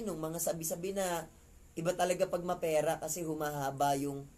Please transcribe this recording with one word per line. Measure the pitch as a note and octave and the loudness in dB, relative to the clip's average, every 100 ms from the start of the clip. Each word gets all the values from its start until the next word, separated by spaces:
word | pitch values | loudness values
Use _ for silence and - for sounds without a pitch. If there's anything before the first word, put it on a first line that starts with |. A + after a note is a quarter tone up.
nung | A3 D#3+ | -2 -4
mga | D#3 E3 | -4 -2
sabi-sabi | E3+ D#3+ D#3+ E3+ F3+ | -2 -2 -2 -4 -2
na | G3 F#3 E3 D#3+ - - - - | -2 0 -2 -4 -12 -20 -20 -12
iba | - E3 F3+ | -4 0 2
talaga | F3+ F3 F#3 | 2 4 2
pag | F3+ | 0
mapera | F3+ F3 E3 D#3 D3+ D#3 | -2 0 2 4 4 0
kasi | D#3+ F3+ | -2 -4
humahaba | D#3+ D#3 D3+ D3 C#3 C#3 C#3+ C#3 | -2 -2 -2 -2 -2 2 2 4
yung | C#3+ C#3 C#3 | 0 -4 -8